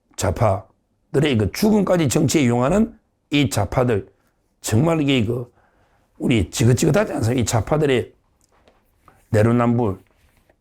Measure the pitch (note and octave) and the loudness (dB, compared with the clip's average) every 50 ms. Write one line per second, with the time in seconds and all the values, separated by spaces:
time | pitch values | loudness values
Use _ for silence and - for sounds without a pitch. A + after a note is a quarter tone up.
0 | _ _ _ - - G2 E2+ - A#2+ G#2+ F#2+ F#2+ - - _ _ _ _ _ _ | _ _ _ -6 -4 -4 -2 0 0 0 0 -2 -6 -12 _ _ _ _ _ _
1 | _ _ - C#3 D#3 D3+ C3 G#2+ G#2+ F#2 - - - G#3+ G#3+ G#3+ F#3+ - F#3 E3+ | _ _ -2 0 0 2 0 0 0 -2 -2 0 0 2 2 2 2 0 0 0
2 | E3 B2 - D#3 D#3+ B2+ - E3+ C#3 A#2+ A#2+ A#2+ B2 C#3 F3 G#3 A3+ A3+ - - | 0 0 0 0 0 0 2 2 2 2 2 0 0 0 0 0 -2 -2 -6 -14
3 | _ _ _ _ _ _ - D3 C#3+ - - - G2 - - C3+ B2+ B2 A2+ G2 | _ _ _ _ _ _ 0 0 0 0 0 -2 -4 -2 -2 -2 0 0 0 -2
4 | F#2 - _ _ _ _ _ _ _ _ _ _ - - - G#2+ D3+ E3+ E3 D#3+ | -4 -8 _ _ _ _ _ _ _ _ _ _ -6 -2 0 0 2 2 0 0
5 | D3 C#3 C#3 B2+ G#2+ G#2 B2 C3 A#2+ - _ _ _ _ _ _ _ _ _ _ | 0 0 0 0 0 -2 -4 -6 -8 -12 _ _ _ _ _ _ _ _ _ _
6 | _ _ _ - - - B2 A2 F#2 - - - A2+ A#2 B2+ - - D#3 D3 G3+ | _ _ _ -6 -2 -2 0 0 -2 -2 -2 0 2 2 2 2 2 2 2 0
7 | A3 - - - - A2 B2 C#3 A#2 - - A2+ G2+ - D#3 D3+ D#3 C#3 C3 A#2 | 0 -2 -4 -4 -2 -2 0 -2 -2 -2 -2 -2 -2 -2 -2 0 0 0 0 0
8 | - - - _ _ _ _ _ _ _ _ _ _ _ _ _ _ _ _ _ | -2 -6 -12 _ _ _ _ _ _ _ _ _ _ _ _ _ _ _ _ _
9 | _ - _ _ _ _ - G#2+ G#2+ A#2 A#2+ A#2+ A#2+ A#2+ A#2 A#2 B2 G#2 F#2 - | _ -20 _ _ _ _ 0 2 4 4 4 2 2 2 0 0 0 -2 -4 -6
10 | - _ _ _ _ _ _ _ _ _ _ _ | -12 _ _ _ _ _ _ _ _ _ _ _